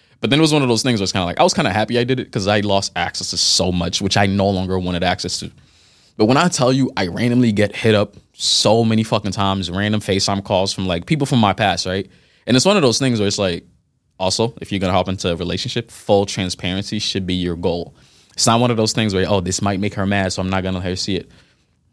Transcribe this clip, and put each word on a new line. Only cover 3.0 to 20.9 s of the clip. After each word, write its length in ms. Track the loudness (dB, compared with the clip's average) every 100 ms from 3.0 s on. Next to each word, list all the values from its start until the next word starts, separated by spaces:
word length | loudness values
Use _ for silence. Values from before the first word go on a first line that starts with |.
| -4 -6 -8
to 80 | -4
so 340 | 0 0 0
much, 300 | 0 -2 -2
which 160 | 0 2
I 80 | 2
no 240 | 2 2
longer 280 | 0 -2 -4
wanted 260 | -2 -2
access 360 | 0 -2 -4 -8
to. 100 | -10 -18 _ _ _ _ _ 2
But 80 | 4
when 100 | 4
I 140 | 2
tell 240 | 2 2
you, 180 | 2 0 -2
I 100 | -4
randomly 460 | -2 0 2 2
get 200 | 2 0
hit 220 | 2 2 2
up 220 | 0 -8 _
so 500 | -8 -2 0 2 2
many 200 | 2 0
fucking 280 | 0 -2 -2
times, 400 | -2 -2 -2 -4
random 300 | -4 -2 -2
FaceTime 420 | -2 -2 0 -4
calls 300 | 0 0 0
from, 140 | -4 -4
like, 180 | -4 -2
people 200 | -2 2
from 140 | 4
my 140 | 4
past, 320 | 4 0 0 -4
right? 240 | -6 -6 _ _ _ 0
And 120 | 2
it's 80 | 4
one 100 | 4
of 60 |
those 180 | 4 2
things 200 | 0 2
where 80 | 0
it's 100 | 0
like, 280 | -2 -4 -10 _ _ _ _ -4
also, 340 | -2 0 -2 -2
if 120 | -6
you're 80 | -2
gonna 120 | 0
hop 160 | 0 0
into 240 | -2 -2
a 40 | -4
relationship, 520 | -4 -4 -4 -6 -8
full 360 | -12 2 2 2
transparency 760 | -4 -6 -4 -4 -4 -4 -6
should 260 | -4 -4 -4
be 100 | -2
your 200 | -2 -2
goal. 400 | -2 -2 -6 -14 _ _ _
It's 120 | -2 2
not 140 | 4
one 120 | 2
of 60 | 2
those 140 | 0
things 220 | 0 0
where, 120 | 0 2
"Oh, 100 | 0
this 220 | 0 -2
might 180 | -2 -2
make 140 | -4
her 120 | -2 0
mad, 280 | 0 0
so 80 | -2
I'm 80 | -2
not 140 | -2
gonna 160 | -2 -4
let 80 |
her 80 | -4